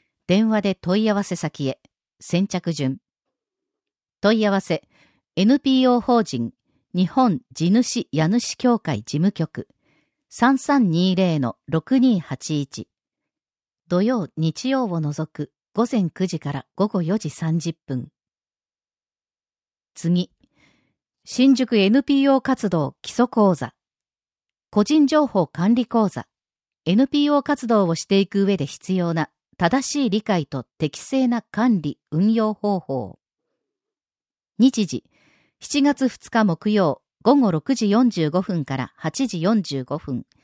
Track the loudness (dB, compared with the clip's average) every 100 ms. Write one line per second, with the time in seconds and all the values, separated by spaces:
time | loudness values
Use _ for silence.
0 | _ _ 0 2 2 0 -2 -4 -2 0
1 | 0 0 -4 -6 -6 -4 -6 -6 _ _
2 | _ _ -4 -2 -2 -4 -6 -4 -4 -4
3 | _ _ _ _ _ _ _ _ _ _
4 | _ _ 0 2 2 0 -2 -6 _ _
5 | _ _ _ 0 2 2 2 2 4 2
6 | 2 0 0 -4 -6 -8 _ _ _ -2
7 | 0 2 2 0 _ -4 0 2 0 -4
8 | -4 -2 0 0 -4 -2 0 0 -2 -6
9 | -4 0 0 0 -6 -6 -14 _ _ _
10 | _ _ _ 0 0 0 0 2 2 2
11 | 0 2 0 0 -2 -6 -6 -6 0 2
12 | 2 0 -4 -10 -6 -6 -6 -12 -18 _
13 | _ _ _ _ _ _ _ _ -4 0
14 | 0 -2 -4 -4 -4 -4 -4 -2 -2 -4
15 | -4 -6 -8 -8 -12 _ _ -4 -2 0
16 | -2 -2 -6 -4 -6 -8 -8 -4 -2 -2
17 | -2 -4 -4 -6 -2 -2 -4 -10 -8 -8
18 | -8 _ _ _ _ _ _ _ _ _
19 | _ _ _ _ _ _ _ _ _ -8
20 | -2 -2 -2 _ _ _ _ _ _ _
21 | _ _ -10 2 4 4 2 2 4 2
22 | 2 2 4 2 0 -2 -2 -2 -2 -6
23 | -10 -2 0 4 2 2 -4 _ _ _
24 | _ _ _ _ _ _ _ 0 2 4
25 | 4 4 2 0 -2 0 2 2 2 0
26 | 0 -2 -14 _ _ _ _ _ 0 2
27 | 2 2 2 0 0 -4 0 2 2 -2
28 | 0 0 2 0 0 0 -4 -10 -4 -2
29 | -2 -2 -4 _ _ -2 0 0 -2 -2
30 | -2 -2 -2 -2 -2 -8 -10 -6 -6 -6
31 | -4 0 0 -2 -6 -2 2 2 -2 -10
32 | -6 0 2 2 0 -2 -2 -2 -4 -8
33 | -8 -14 _ _ _ _ _ _ _ _
34 | _ _ _ _ _ 2 2 2 -4 -6
35 | _ _ _ _ _ _ -6 0 2 2
36 | -2 -4 -4 0 0 0 0 2 0 -2
37 | _ _ 2 4 4 0 -2 -2 2 2
38 | 2 0 -2 -2 -2 -4 -4 -6 -8 _
39 | -8 -4 -6 -2 0 0 -2 -8 -6 -8
40 | -8 -10 -10 _